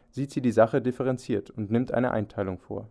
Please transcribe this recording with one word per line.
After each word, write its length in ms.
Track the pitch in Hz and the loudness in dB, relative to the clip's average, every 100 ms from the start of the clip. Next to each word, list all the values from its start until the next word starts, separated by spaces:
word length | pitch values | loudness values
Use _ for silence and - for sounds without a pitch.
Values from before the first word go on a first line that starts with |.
| _ | _
sieht 200 | - 139 | -8 -6
sie 100 | - | -2
die 100 | 123 | 2
Sache 300 | 107 110 139 | 6 6 4
differenziert 720 | 127 123 131 127 - 104 - | 0 -2 -2 -2 -2 -4 -4
und 200 | - 101 | -8 -2
nimmt 220 | 117 127 | 0 0
eine 180 | - 127 | 0 0
Einteilung 480 | 107 104 - 95 92 | 0 -4 -4 -6 -6
vor. 300 | - 101 107 | -8 -10 -10